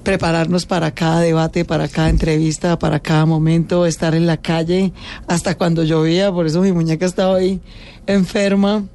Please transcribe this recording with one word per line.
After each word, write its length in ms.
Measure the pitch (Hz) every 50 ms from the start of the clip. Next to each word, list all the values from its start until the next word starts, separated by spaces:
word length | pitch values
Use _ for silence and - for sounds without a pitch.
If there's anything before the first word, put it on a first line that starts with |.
| -
prepararnos 600 | 202 190 175 - 170 165 165 165 160 175 180 175
para 260 | - 190 175 165 156
cada 280 | - - 170 160 165 170
debate, 440 | 170 165 160 160 160 165 - 180 170
para 240 | - 165 151 156 147
cada 220 | - 170 160 160
entrevista, 680 | 160 - - 160 156 156 160 156 151 - - 175 170 160
para 220 | - 160 156 147
cada 260 | - - 160 156 160
momento, 580 | 160 160 156 156 160 165 165 165 - 180 175 175
estar 280 | 170 160 - 180 165 156
en 120 | 165 170
la 100 | 170 160
calle, 560 | - - - 165 165 156 165 180 185 196 185 - - - - - - -
hasta 300 | - 175 165 - 202 165
cuando 260 | - 190 170 165 165 165
llovía, 460 | 156 160 156 156 160 165 180 196 202
por 140 | 180 175 170
eso 140 | 156 151 175
mi 100 | 190 196
muñeca 340 | 185 170 165 160 160 156 180
estaba 300 | 185 180 - 190 185 190
ahí 240 | 185 185 185 190 185 - - - - - - - - -
enferma. 760 | - 196 202 185 170 - 208 202 196 196 196 202 202 214 214 196 190